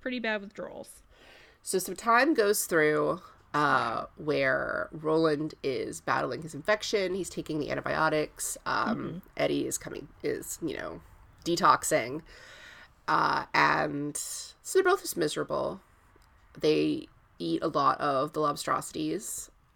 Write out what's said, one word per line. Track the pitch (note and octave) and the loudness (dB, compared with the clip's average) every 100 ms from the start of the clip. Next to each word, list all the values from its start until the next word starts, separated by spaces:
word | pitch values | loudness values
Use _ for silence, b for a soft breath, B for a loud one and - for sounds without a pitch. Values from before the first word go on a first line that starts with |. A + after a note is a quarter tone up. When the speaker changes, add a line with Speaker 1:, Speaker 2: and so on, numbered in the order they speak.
Speaker 1:
pretty | C4 B3+ | -6 -4
bad | A3+ G#3+ | -2 -4
withdrawals. | G3+ - - - - - _ b b b b b | -6 -12 -10 -10 -14 -18 _ b b b b b
Speaker 2:
So | - F#3 | -4 -2
some | F#3 F3 | -2 -4
time | A#3 A#3 C#4+ | 2 4 6
goes | C4+ G3+ G#3 - | 4 4 2 2
through, | E3 D3+ D3+ D3+ E3+ B B _ | 4 4 4 0 -2 B B _
uh, | D3 D3 C3 A#2+ A2+ - - | 0 4 2 2 -4 -6 -8
where | D3+ C#3 C3+ C#3 - - - | -2 2 2 2 0 -4 -4
Roland | D#3 D#3 D#3+ D#3+ D3 D#3 - | -6 0 2 4 2 -2 -4
is | C#3+ A2+ - - | -4 -2 -4 -6
battling | - C3 C#3+ B2 | -2 0 0 -4
his | D#3 - | -8 -6
infection. | - G#3+ - G#3 F#3 | 0 0 0 0 0
He's | F#3+ E3+ | -2 -6
taking | - D#3 D#3 | -6 -4 -4
the | - | -2
antibiotics. | C3+ C3 D3 D#3 D3+ D3+ - - - - | -2 -2 2 2 2 0 -4 -8 -6 -4
Um, | A#2+ A#2 - | -2 0 -2
Speaker 1:
Mm-hmm. | - E3 - - | -4 -8 -8 -2
Speaker 2:
Eddie | D3 C#3+ C3+ | 0 0 -2
is | - | -6
coming, | - - - - | -8 -12 -14 -8
is, | D3 - - - | -4 -4 -6 -6
you | E3 - | -6 -6
know, | E2 - - - - - - | -8 -12 -16 -20 -20 -10 -2
detoxing. | E3+ E3 C3 - D3+ A2+ D3+ - B B B B B B _ - | 4 6 6 4 0 0 -6 -10 B B B B B B _ 0
Uh, | D#3+ D3+ C#3+ - | 2 4 2 0
and | D3+ D3 D3+ D3+ C#3+ D3 - | 2 4 4 0 -2 -6 -6
so | - - - - - F#4+ | -8 -10 -12 -14 0 2
they're | |
both | F4+ F#4 | 4 2
just | E4+ F3 | 0 -2
miserable. | D#3 - D3+ D3 C3+ F#3+ - _ _ - - _ - - | -2 -2 -4 -2 -4 -6 -14 _ _ -20 -20 _ -20 -2
They | D3+ D3+ D#3 C#3+ - - _ - | 2 4 4 0 -6 -18 _ -10
eat | E3 E3 | -4 -2
a | E3 | 0
lot | D3 C#3 - | 2 2 2
of | C#3+ C3+ D3+ | 2 0 0
the | D#3 | 0
lobstrosities, | D3 D3 - C3+ - D#3+ D#3 F3 - - - _ _ | 0 0 -2 -2 -2 -4 -4 -4 -6 -10 -12 _ _